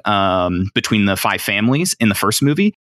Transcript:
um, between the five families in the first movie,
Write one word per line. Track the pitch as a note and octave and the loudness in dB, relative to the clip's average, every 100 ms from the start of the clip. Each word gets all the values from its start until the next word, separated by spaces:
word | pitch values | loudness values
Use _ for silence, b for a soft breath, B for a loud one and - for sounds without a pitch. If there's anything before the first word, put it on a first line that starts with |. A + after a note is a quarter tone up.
um, | G#2 G2+ G2 F#2 F2+ F2+ F#2 | 0 0 2 0 0 -2 -2
between | - - G#2+ G2+ | -4 -2 0 2
the | F#2 | 0
five | A2+ F#2+ | -2 -2
families | - G2+ A2+ C#3+ F3+ - | -2 0 0 0 -2 0
in | G#3+ | 0
the | |
first | - G2 - | 0 0 0
movie, | C#3 D3+ G#3 - _ | 0 2 0 -2 _